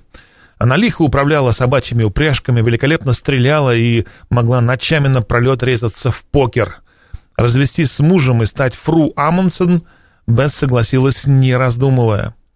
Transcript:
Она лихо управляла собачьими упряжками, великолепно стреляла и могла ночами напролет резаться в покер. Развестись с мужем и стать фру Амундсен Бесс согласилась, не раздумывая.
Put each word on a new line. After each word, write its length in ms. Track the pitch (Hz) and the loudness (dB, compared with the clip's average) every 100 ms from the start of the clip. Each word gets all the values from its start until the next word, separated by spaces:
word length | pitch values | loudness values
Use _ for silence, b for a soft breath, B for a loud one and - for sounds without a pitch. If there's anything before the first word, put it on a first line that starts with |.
| _ B B B B B | _ B B B B B
Она 180 | 117 143 | 0 2
лихо 260 | 226 - | 0 0
управляла 500 | 151 135 139 151 127 | 0 2 2 2 0
собачьими 500 | 107 127 135 - 117 | 0 0 0 -2 -2
упряжками, 580 | 107 - 151 131 - 120 | -2 0 0 0 0 0
великолепно 540 | 113 117 135 160 135 | 0 0 0 -2 -2
стреляла 600 | 117 - 135 127 151 131 | -2 -2 0 2 2 0
и 300 | 117 117 117 - B B | 0 0 0 -4 B B
могла 320 | 120 117 123 | -2 0 0
ночами 480 | 120 127 - 156 139 | 0 -2 -2 0 0
напролет 540 | 131 104 120 123 131 | 0 0 0 0 0
резаться 480 | 127 120 117 - 127 | 0 -2 -4 -4 -4
в 120 | - | -6
покер. 580 | - 143 127 120 101 - _ b b b b - | -2 0 0 0 -4 -6 _ b b b b -2
Развестись 560 | 120 123 139 - 147 | 0 2 0 0 -2
с 80 | - | 0
мужем 420 | 147 185 127 117 | 2 4 2 0
и 40 | 110 | -2
стать 280 | - 131 | -2 -4
фру 380 | - - 165 147 - | -4 -2 0 0 -2
Амундсен 680 | 147 175 185 - 180 175 - b b b b | 0 0 0 0 0 0 -2 b b b b
Бесс 280 | 117 143 | 0 0
согласилась, 720 | - 143 123 113 131 135 127 139 | -2 -2 0 0 0 0 -2 0
не 300 | 135 131 127 | 2 2 0
раздумывая. 800 | 131 120 135 127 113 104 - - _ | -2 -2 0 0 0 -2 -4 -12 _